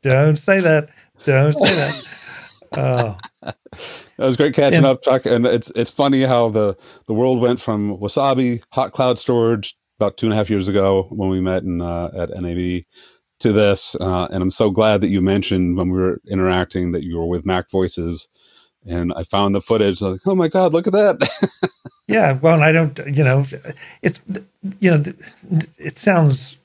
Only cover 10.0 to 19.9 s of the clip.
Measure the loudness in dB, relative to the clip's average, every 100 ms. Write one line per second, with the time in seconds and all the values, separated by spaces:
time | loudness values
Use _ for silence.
10 | -4 0 -2 0 0 -2 0 2 2 2
11 | 0 -4 -2 0 -2 -2 -4 -4 -4 -6
12 | -6 -6 -8 -6 -6 -4 -4 -6 -8 -20
13 | -20 _ _ _ 2 4 4 2 -2 -4
14 | -2 -2 -4 -2 -4 0 0 2 2 2
15 | 2 0 2 0 0 0 0 0 -2 0
16 | -2 -4 -6 -2 0 0 -2 -4 -4 -4
17 | -6 -6 -4 -4 -2 -4 -2 -2 -2 -4
18 | -8 -8 -12 _ _ _ _ _ -10 -6
19 | -4 -6 -4 0 0 0 0 0 2